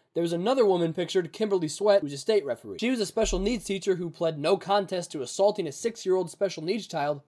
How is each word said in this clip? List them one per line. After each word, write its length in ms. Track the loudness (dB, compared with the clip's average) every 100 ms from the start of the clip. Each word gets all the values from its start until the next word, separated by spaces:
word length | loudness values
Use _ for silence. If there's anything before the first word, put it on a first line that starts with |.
| _ -4
there 60 |
was 120 | -2
another 300 | 0 2 4
woman 300 | 4 4 2
pictured, 400 | -2 -2 -2 -2
Kimberly 340 | -2 -2 0 -2
Sweat, 340 | 0 4 6
who's 120 | 4
a 60 | 0
state 260 | 0 2 0
referee. 320 | -4 -8 -4
She 120 | 0
was 80 | 0
a 60 | 0
special 340 | 0 0 0
needs 260 | 0 -2 -2
teacher 300 | -2 0 0
who 160 | -2
pled 260 | -2 -2 0
no 200 | 0 0
contest 540 | 2 0 0 -4 -6
to 120 | -8
assaulting 420 | -6 2 2 2 -4
a 60 |
six-year-old 580 | -4 -6 -4 0 0 0
special 340 | -2 -4 -2
needs 220 | -4 -4 -4
child 360 | -4 -2 -4